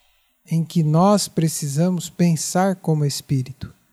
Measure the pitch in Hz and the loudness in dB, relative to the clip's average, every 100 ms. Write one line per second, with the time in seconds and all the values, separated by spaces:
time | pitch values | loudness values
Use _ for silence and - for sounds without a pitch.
0 | _ _ _ _ - 165 156 175 151 160 | _ _ _ _ -4 -4 0 0 2 4
1 | 190 208 - - 160 - 147 139 180 175 | 4 4 0 -2 -2 -2 -4 -2 0 -2
2 | - - 175 160 - 180 196 185 - 156 | -6 0 2 2 -2 0 0 0 -2 0
3 | 147 - - 139 127 - - - _ | -2 -4 -4 -4 -4 -12 -16 -18 _